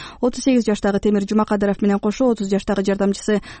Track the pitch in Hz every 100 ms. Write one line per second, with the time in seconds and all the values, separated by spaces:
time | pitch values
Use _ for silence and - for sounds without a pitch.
0 | - - 247 247 269 247 220 208 202 196
1 | 208 208 196 214 214 208 202 196 202 202
2 | 214 - 254 226 190 196 - 202 196 196
3 | 202 196 - 208 - -